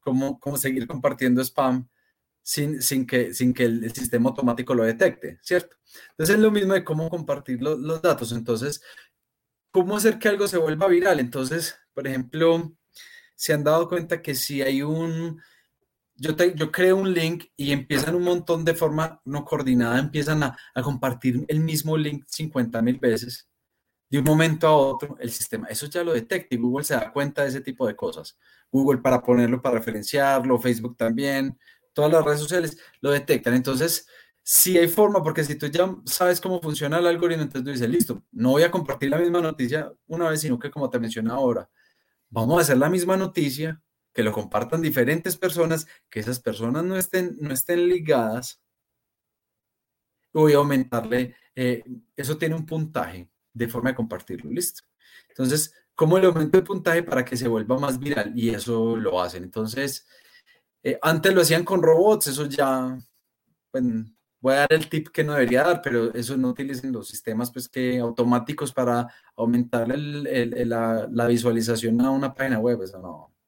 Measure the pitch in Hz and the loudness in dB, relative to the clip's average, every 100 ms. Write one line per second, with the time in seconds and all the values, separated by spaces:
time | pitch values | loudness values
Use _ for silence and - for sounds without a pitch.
0 | - 127 139 139 - 139 139 131 117 127 | 0 0 0 -4 -6 -4 -2 -2 -4 -2
1 | 139 127 131 123 131 - 135 127 127 _ | -2 0 2 2 2 0 0 0 -4 _
2 | _ _ _ _ - - 147 151 - 135 | _ _ _ _ -8 -4 -4 -2 -2 -2
3 | 127 127 107 - 127 123 120 113 113 117 | 0 0 0 0 0 2 2 0 -4 -6
4 | 123 120 120 123 123 117 123 127 113 113 | -4 0 0 0 -2 -2 -2 2 2 2
5 | - - - - - 180 175 _ _ - | 0 0 -12 -14 -2 -2 -2 _ _ -20
6 | - _ 160 214 214 208 190 196 185 156 | -20 _ 0 4 4 4 2 0 0 -4
7 | 160 175 156 143 - 123 139 151 147 160 | -4 -6 -6 -6 -4 -4 -4 -4 -4 0
8 | 175 160 117 117 113 113 135 147 - - | 0 0 -2 -6 -2 -2 -2 -8 -14 -20
9 | - _ _ _ _ _ _ 190 180 208 | -20 _ _ _ _ _ _ 0 2 2
10 | 214 214 220 202 202 185 160 156 196 175 | 2 2 0 0 0 0 0 2 4 4
11 | 185 160 123 135 131 160 165 - _ - | 4 2 0 -4 -4 -4 -6 -10 _ -10
12 | 135 131 127 160 165 165 165 - _ - | -6 -6 -6 0 2 2 -2 -12 _ -20
13 | - - _ _ - 151 147 160 170 175 | -20 -20 _ _ -2 0 4 2 2 -2
14 | 165 170 160 131 - 139 135 135 147 156 | -4 -6 -4 -6 -4 -2 0 0 -2 -2
15 | 165 160 170 160 _ _ _ _ _ _ | -4 -4 -6 -10 _ _ _ _ _ _
16 | _ _ 143 156 175 170 156 - 185 190 | _ _ -6 2 2 2 -4 2 4 4
17 | 190 175 165 170 - - 143 143 131 143 | 2 0 0 -4 -10 -8 -2 -2 -2 -2
18 | 139 175 175 175 175 165 165 165 160 151 | 0 0 0 0 0 -2 0 0 0 0
19 | 160 - - 143 - 151 131 123 117 123 | -4 -6 -8 -8 -4 -4 2 2 2 0
20 | 147 151 143 156 143 - - - 127 131 | 0 -2 -2 0 0 -4 -10 -6 -4 -2
21 | 135 123 131 123 151 156 160 151 151 156 | -4 -2 -2 -2 0 0 0 -2 -2 -2
22 | 151 147 - - 156 135 117 117 117 127 | -2 -6 -10 -10 -6 -2 -2 0 0 2
23 | 127 110 120 - _ _ _ _ _ _ | 0 0 -4 -14 _ _ _ _ _ _
24 | _ 135 139 156 160 156 160 151 135 135 | _ 0 4 4 4 4 4 6 4 0
25 | 143 - 120 - - 220 - 117 147 175 | -8 -10 -10 -6 -6 -6 -8 -8 -6 -4
26 | 175 156 226 190 - 123 120 131 147 135 | -2 -2 -2 -6 -4 -2 -2 -2 -2 -2
27 | 117 143 143 - 139 135 131 123 120 104 | -2 -4 -4 -2 -4 -4 -10 -4 -4 -4
28 | 92 80 78 - _ _ _ 135 135 131 | -8 -8 -16 -20 _ _ _ 0 2 2
29 | 131 123 - 123 120 127 135 120 113 107 | 2 0 4 4 4 2 0 -2 -2 -8
30 | 104 143 139 135 127 123 123 117 117 - | -4 0 2 2 2 2 2 -2 -4 -2
31 | 113 117 139 139 135 127 _ _ _ - | -2 0 -2 -2 -4 -8 _ _ _ 0
32 | 151 160 147 147 151 180 160 - - _ | 4 4 4 0 0 -2 -2 -6 -20 _
33 | 139 143 139 131 117 123 123 131 165 165 | 0 0 2 0 2 0 0 0 0 -2
34 | - - _ _ - - 180 180 170 170 | -8 -20 _ _ 0 2 6 6 4 6
35 | 208 202 156 151 147 147 147 151 185 185 | 4 4 0 -2 -2 -2 -4 0 0 0
36 | - - 180 180 190 180 165 151 147 160 | -6 0 2 2 0 -4 -4 -4 -2 2
37 | 175 170 175 165 147 135 127 131 120 170 | 2 2 0 0 -4 -4 -6 -2 0 0
38 | - 113 _ - 123 139 170 180 151 131 | 0 -6 _ -2 2 4 4 2 -4 -4
39 | 139 151 175 170 160 151 123 147 147 - | -2 0 2 0 -2 -2 -2 -2 -6 -14
40 | _ 160 165 156 156 120 - - 135 123 | _ -4 -2 -2 -2 -4 -4 -6 -4 -4
41 | 113 113 113 123 131 107 87 _ _ _ | -4 -4 -4 0 0 0 -4 _ _ _
42 | _ _ _ 110 113 170 151 131 147 185 | _ _ _ -2 2 4 4 4 4 2
43 | 180 190 190 - 147 135 160 160 _ _ | 0 0 0 -2 -2 -2 -6 -8 _ _
44 | _ - 107 107 101 104 120 165 160 135 | _ -2 -2 -2 -4 -4 -2 -2 -2 2
45 | 123 160 185 180 185 165 165 165 160 - | 2 2 -2 -4 -2 0 0 0 -6 -20
46 | _ - 107 123 120 110 117 135 175 190 | _ -8 -6 -4 -6 -4 -4 -2 -2 -2
47 | 185 185 180 - 147 131 - 175 175 180 | -2 -2 -4 -6 -6 -6 -2 0 2 0
48 | 156 143 110 113 127 - _ _ _ _ | 2 2 2 -2 -8 -16 _ _ _ _
49 | _ _ _ _ _ _ _ _ _ _ | _ _ _ _ _ _ _ _ _ _
50 | _ _ _ 156 156 143 143 135 127 120 | _ _ _ 4 6 6 4 2 0 -4
51 | 110 123 123 - _ - 127 120 123 123 | -2 -2 -2 -8 _ -4 -2 -2 -6 -18
52 | _ - 135 156 165 165 156 160 156 - | _ -12 -6 -4 -2 -4 -4 -6 -4 -4
53 | 85 87 87 _ _ 113 113 123 123 127 | -6 -10 -18 _ _ -6 -4 -2 -4 -4
54 | 113 92 - 92 76 113 - - _ _ | -6 -6 -10 -12 -8 -6 -6 -8 _ _
55 | _ - _ - 131 151 151 _ _ - | _ -20 _ -4 0 0 -2 _ _ 0
56 | 156 180 185 165 151 190 185 190 180 165 | 4 6 6 4 4 2 2 -4 0 0
57 | 170 127 123 123 123 113 107 131 139 127 | 0 -2 -2 -4 -2 -2 -2 -2 -2 -4
58 | 139 127 104 120 113 107 104 113 113 113 | -4 -4 -4 -2 -2 -2 -4 -2 0 0
59 | 104 90 90 90 90 113 110 120 139 135 | -2 -2 -2 -6 -12 -8 -6 -4 -6 -6
60 | _ _ _ _ _ _ _ _ 127 131 | _ _ _ _ _ _ _ _ -6 -2
61 | 151 160 190 190 160 160 175 190 165 160 | 0 2 4 4 4 2 2 2 6 6
62 | 202 214 147 135 147 139 139 131 131 127 | 6 4 2 -4 -4 0 0 0 -2 -8
63 | 127 _ _ _ _ _ _ 135 123 113 | -14 _ _ _ _ _ _ -2 -2 -2
64 | 110 _ _ _ 127 139 143 160 156 156 | -6 _ _ _ 0 2 4 2 0 -6
65 | - - 151 147 123 123 156 170 151 120 | -4 0 2 4 4 4 4 2 0 0
66 | 117 117 120 135 127 120 135 131 135 120 | 0 -2 -4 -2 0 -2 -6 -6 -6 -6
67 | 98 - - 110 120 131 123 131 127 123 | -8 -12 -6 -4 -4 -6 -10 -4 -2 0
68 | 117 117 120 123 120 147 143 - 123 120 | -2 0 2 2 0 -6 -6 -2 0 0
69 | 120 - _ - 117 120 120 123 117 135 | -2 -10 _ -4 0 0 0 -2 -2 -2
70 | 147 147 139 135 120 120 120 117 117 113 | -4 -6 -4 -2 -2 -2 -2 0 0 -2
71 | 107 117 117 120 120 113 110 113 117 117 | -2 -2 2 2 2 0 0 -2 0 2
72 | 127 135 135 127 135 117 117 117 92 95 | 2 0 -2 -4 -2 0 0 -2 -6 -12
73 | 90 76 78 _ | -16 -16 -20 _